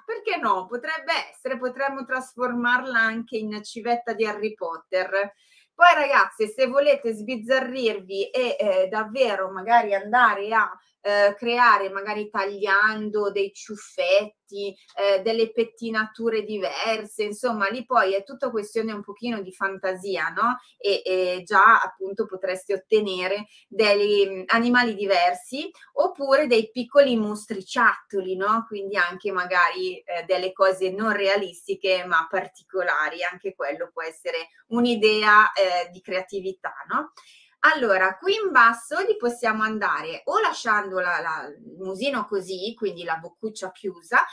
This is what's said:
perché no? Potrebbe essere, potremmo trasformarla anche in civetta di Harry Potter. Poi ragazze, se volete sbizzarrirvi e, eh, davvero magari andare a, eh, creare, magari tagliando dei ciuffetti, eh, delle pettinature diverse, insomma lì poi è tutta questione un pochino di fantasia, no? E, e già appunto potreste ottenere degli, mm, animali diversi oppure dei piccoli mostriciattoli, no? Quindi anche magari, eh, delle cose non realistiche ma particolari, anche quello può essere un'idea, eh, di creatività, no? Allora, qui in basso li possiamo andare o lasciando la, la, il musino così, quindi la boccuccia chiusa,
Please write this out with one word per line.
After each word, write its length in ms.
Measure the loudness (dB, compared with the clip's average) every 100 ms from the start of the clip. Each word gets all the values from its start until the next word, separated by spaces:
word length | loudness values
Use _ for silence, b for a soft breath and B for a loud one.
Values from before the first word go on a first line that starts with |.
| -8
perché 320 | -8 -4 -2
no? 300 | 0 -2 -2
Potrebbe 440 | -8 -6 -8 -4 -4 -4
essere, 260 | -10 -8 -6
potremmo 480 | -6 -4 -4 -4 -6
trasformarla 920 | -8 -8 -6 -4 -2 0 0 0 0
anche 380 | 0 -2 -6 -6
in 260 | -6 -8
civetta 500 | -10 -10 -2 -2 -2
di 140 | -2 -2
Harry 260 | -2 -6
Potter. 800 | -6 -8 -10 -4 -2 0 -2 -2 b b b b
Poi 200 | 6 6 6
ragazze, 540 | 4 4 2 0 -4
se 180 | 0 2
volete 460 | 4 4 2 0
sbizzarrirvi 1160 | -4 -6 -8 0 0 0 -2 -2 -2 -8 -6 -4
e, 280 | -2 -2 0
eh, 280 | 2 2 2
davvero 600 | 0 -4 0 0 0 -4
magari 460 | -6 4 4 4 -2
andare 580 | 0 4 4 4 0
a, 180 | 0 0 -4 b _
eh, 320 | -2 4 4 2
creare, 520 | -2 4 6 6 2
magari 400 | -4 -6 -6 -4
tagliando 1000 | -2 -2 -2 2 4 4 0 -4 -2 -2
dei 220 | -2 -4
ciuffetti, 1200 | -6 -14 -14 -14 -4 2 2 2 -10 _ -10 -10 -10 b -2
eh, 260 | 0 2
delle 300 | 2 0 0
pettinature 920 | 0 -4 -4 -6 -4 -4 -4 -2 -2
diverse, 800 | -4 -6 -6 -4 -4 -4 -6 -6
insomma 460 | -6 -4 -4 -2 -2
lì 160 | -4 0
poi 280 | 2 2
è 100 | 0
tutta 260 | -4 -6 -4
questione 420 | -4 -4 -4 -4
un 100 | -6
pochino 400 | -12 -10 -8 -6
di 120 | -8
fantasia, 760 | -6 -6 -4 -6 -6 -6 -4 -4
no? 300 | 0 0 -2 B B
E, 240 | -2 -2 0
e 380 | 0 0 -2 0
già 360 | 6 8 6
appunto 440 | 2 -6 -10 -6 -6
potreste 480 | -6 -6 -6 -4
ottenere 760 | -4 2 0 2 -4 -4 -4 -6 b b
degli, 600 | 0 2 4 4 2 2
mm, 160 | -2 0
animali 480 | 0 4 2 2 -2
diversi 760 | 0 2 2 0 -8 -10 -10 B B
oppure 540 | -2 -2 -2 2 2 4
dei 220 | 2 2
piccoli 440 | -6 2 4 6 4
mostriciattoli, 1200 | -2 -4 -8 -10 -6 2 2 2 _ -6 -4 -4
no? 300 | 0 -2 -2
Quindi 300 | -10 -6 -2
anche 340 | -2 -2 -6
magari, 680 | -4 0 2 2 0 -6 -8
eh, 240 | -8 -8 0
delle 260 | 0 0
cose 380 | 2 2 4 -2
non 220 | -2 -2
realistiche 920 | 0 2 0 -2 -10 -8 -4 0 0 2
ma 220 | 0 0
particolari, 920 | -4 -6 -14 _ -4 0 0 -2 -4
anche 320 | -6 -6 -10 -6
quello 340 | -6 -6 -8
può 80 | -8
essere 480 | -10 -8 -6 -6 -8 b b
un'idea, 840 | 0 2 4 4 4 6 6 6
eh, 360 | 4 0 0 -4
di 100 | -10
creatività, 720 | -6 -6 -6 -8 -8 -8 -12 -12 -6
no? 220 | -4 -4 b b b b b
Allora, 540 | 2 2 2 4 2 0
qui 180 | -2 0
in 160 | 2
basso 480 | 6 6 4 -4 -4
li 160 | -2 0
possiamo 460 | -2 -2 -2 0
andare 580 | -2 -2 -2 -2 -4 -8 -2
o 140 | 0
lasciando 600 | 0 -2 0 0 0 -2
la, 200 | 0 -2
la, 260 | -2 -6 -10
il 280 | -16 -20 -12
musino 480 | -10 -4 -2 -2 -4
così, 480 | -4 -6 -8 -8
quindi 300 | -6 -6 -6
la 140 | -6 -6
boccuccia 560 | -8 -10 -10 -10 -12
chiusa, 520 | -10 -12 -12 0 2 2